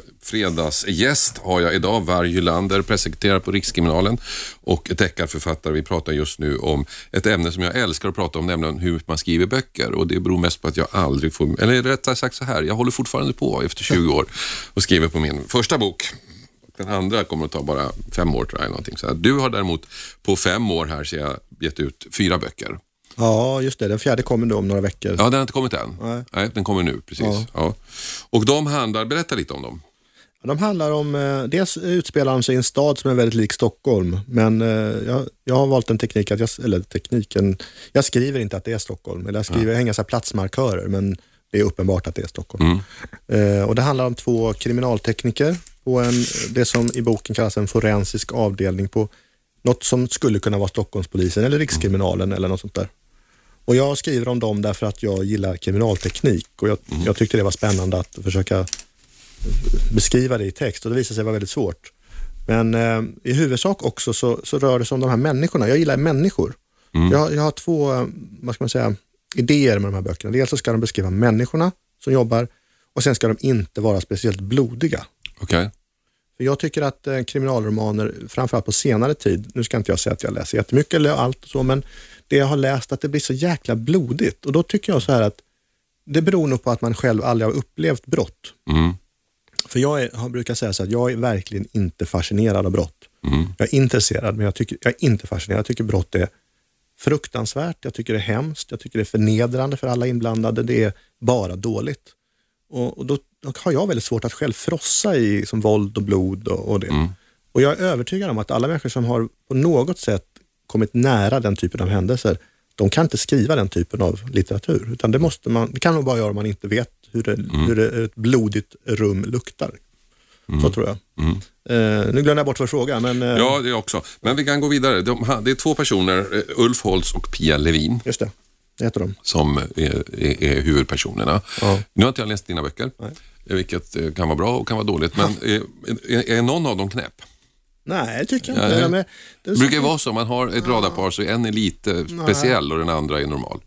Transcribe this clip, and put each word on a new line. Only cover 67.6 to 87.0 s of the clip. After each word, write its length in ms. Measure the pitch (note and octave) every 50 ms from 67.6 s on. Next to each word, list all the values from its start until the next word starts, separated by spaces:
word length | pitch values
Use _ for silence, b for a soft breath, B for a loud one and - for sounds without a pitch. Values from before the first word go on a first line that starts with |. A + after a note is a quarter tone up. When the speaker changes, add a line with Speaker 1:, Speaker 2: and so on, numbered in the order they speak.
| - F3 E3 D3+ C#3+ C#3 C3
Speaker 2:
eh, 120 | B2 B2 - - - - - - -
vad 140 | B2 B2 A2+
ska 100 | - C3+
man 40 | A#2
säga, 260 | - B2+ A#2 A2 G2+ - _ _ _ _ _ - -
idéer 420 | - A#2+ A#2+ D3 D3 C#3 B2 G#2+ G2+
med 100 | G2+ G2
de 60 | G2
här 80 | F#2+
böckerna. 300 | F#2 G2 F#2 - - G2+
Dels 180 | A2+ C3 C3 -
så 60 | D3
ska 160 | - - A#2+
de 80 | A2+ A2+
beskriva 300 | A#2 - - G#2 F#2 F#2
människorna 600 | F#2 G#2 A#2 A#2+ A2 A2 B2 - - D#3+ E3+ F#3 - _ _ _ _ _ -
som 80 | C3+
jobbar 360 | C3 C3 A#2+ A2+ A#2+ A2+ A#2+ - _ _ _ _ _ _ _ _ -
och 80 | C#3+
sen 120 | - C#3 A#2+
ska 140 | - - A2
de 80 | A2 -
inte 400 | - C3+ B2+ A2 F#2 - - A2
vara 200 | G#2 A2 G2+ F#2
speciellt 400 | F#2 - G#2 G2+ - A2+ F#2+ F#2+
blodiga. 640 | G2 G2 B2 C#3 C3 A#2 A#2+ B2 E3 D#3 - - - - _ _ - - - -
Speaker 1:
Okej. 300 | G2+ - F2 E2+ F#2+ G#2 - _ _ _ _ _ _ _ _ _ _ _ _
Speaker 2:
För 80 | - B2+
jag 140 | C3+ C#3 C3+
tycker 240 | - D3+ - D#3
att, 240 | D3 C#3 - _ -
eh, 160 | C#3+ C3+ C3 A#2
kriminalromaner, 880 | - - C#3+ C3+ C3+ C3 A#2 G#2+ G#2+ G#2 G#2+ A2 G#2+ G#2 G#2+ A2 - - - G#2+ G#2+
framförallt 360 | - C3 C3 A#2+ - A#2 -
på 60 | -
senare 420 | - - - C#3+ A#2 G#2+ A#2+ C#3+ D3
tid, 360 | - - G2+ F2 F#2+ G#2 - -
nu 100 | B2+ A2+
ska 120 | - -
inte 160 | A2+ G2+ -
jag 60 | F2 -
säga 120 | - -
att 100 | - -
jag 120 | - - G2+
läser 240 | - - - - A2+
jättemycket 360 | - - B2 C#3 D3 - -
eller 160 | D#3+ D3+ D3
allt 320 | D3+ C3+ B2 B2+ C3 - -
och 40 | -
så, 120 | - C#3
men 200 | C3 C3 C3+ C#3 C3+ B B B B B B B B B
det 80 | C#3+
jag 100 | C#3 C3+
har 100 | C3+ D3+
läst, 360 | C#3+ C3+ C3+ C#3 B2 - -
att 80 | C#3 -
det 80 | - D3
blir 120 | C#3+ D3+
så 120 | - -
jäkla 440 | C3 C3 E3 F3 E3 - - - A#2+
blodigt. 720 | A2+ A2+ C3 E3+ F#3+ C#3 A#2+ B2+ E3 A3+ - - _ -
Och 60 | C#3+
då 100 | C3+ E3
tycker 300 | E3+ - - G3 - -
jag 100 | F3+ B2+
så 100 | - -
här 100 | C3+ A#2
att 140 | G#2+ G2+ - _ - _ _ _ _ _ _ _ _ _ _ _ _
det 160 | D3 C#3+ E3
beror 240 | D#3+ F#3+ F#3+ F3+ D#3
nog 160 | C#3+ C3 A#2+
på 80 | - B2
att 100 | A#2 -
man 140 | B2 A#2 A2
själv 280 | -